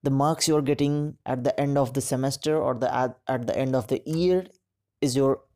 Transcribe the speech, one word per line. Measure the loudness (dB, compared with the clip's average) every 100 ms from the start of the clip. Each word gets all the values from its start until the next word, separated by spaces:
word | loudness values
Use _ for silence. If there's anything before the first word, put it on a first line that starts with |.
the | 0
marks | 2 2 2 2
you're | 2
getting | 2 0 0 0 -4 -8 -6
at | -4
the | -2 0
end | 0 2
of | 0
the | -2
semester | -2 -2 -2 -2 -2 0
or | 0
the, | 0 -2
at, | 0 -2 -4 -4
at | -4 -2
the | -2
end | 0
of | 0 0
the | -4 -2
year | 0 2 2 0 _ _ _ _ _
is | -2 2
your | 2 0 _